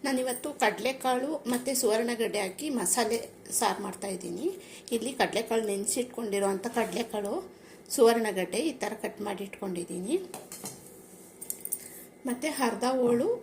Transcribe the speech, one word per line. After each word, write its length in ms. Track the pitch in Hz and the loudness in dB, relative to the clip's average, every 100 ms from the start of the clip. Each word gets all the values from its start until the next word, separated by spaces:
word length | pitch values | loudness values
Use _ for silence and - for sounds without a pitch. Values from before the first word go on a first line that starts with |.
ನಾನಿವತ್ತು 440 | 277 254 254 247 294 294 | 2 0 0 -2 -6 2
ಕಡಲೆಕಾಳು 640 | 220 214 233 262 262 247 269 311 233 | 2 2 -2 0 0 2 0 -4 0
ಮತ್ತು 220 | 247 247 254 | 0 0 2
ಸುವರ್ಣಗಡ್ಡೆ 600 | 226 220 240 233 220 208 | 4 4 2 0 0 0
ಹಾಕಿ 240 | 190 - 302 254 | -2 -4 -2 0
ಮಸಾಲೆ 420 | 180 - 214 226 - - - - | 2 2 2 0 -2 -14 -4 2
ಸಾರು 240 | 214 185 196 | 2 2 -4
ಮಾಡ್ತಾಯಿದ್ದೀನಿ. 600 | 185 202 185 180 175 311 381 - - - | -6 -6 -6 -6 -2 -2 -4 -12 -16 -2
ಇಲ್ಲಿ 160 | 233 226 - | -2 -2 2
ಕಡಲೆಕಾಳು 460 | 190 202 226 226 214 | 2 2 2 0 2
ನೆನೆಸಿಟ್ಕೊಂಡಿರೋಂಥ 960 | 202 202 - 247 - 226 202 196 196 233 240 | 0 0 0 -2 -4 -2 2 2 0 0 0
ಕಡಲೆಕಾಳು, 560 | 196 180 226 214 202 302 370 - - - - | 0 0 -2 -2 -2 -4 -6 -16 -20 -20 -6
ಸುವರ್ಣಗಡ್ಡೆ 680 | - 226 233 220 190 175 - 320 | 8 8 8 2 0 0 0 -2
ಈ 20 | 247 | -2
ಥರ 80 | 208 214 | -4 -2
ಕಟ್ 180 | 214 - 208 | -6 -6 -6
ಮಾಡಿ 180 | 190 196 | -4 -6
ಇಟ್ಕೊಂಡಿದ್ದೀನಿ. 680 | - 196 180 175 180 185 349 - - - - - - - - - - - - - - - - - - - - 262 | -6 -4 -4 -4 -6 0 0 -2 -12 -12 -12 -10 -12 -18 -20 -20 -20 -20 -18 -10 -8 -6 -8 -8 -14 -16 -8 -4
ಮತ್ತು 200 | 247 311 285 247 | -2 -2 2 0
ಅರ್ಧ 160 | 202 247 262 | 2 2 4
ಹೋಳು 280 | 240 240 330 480 | 4 4 4 0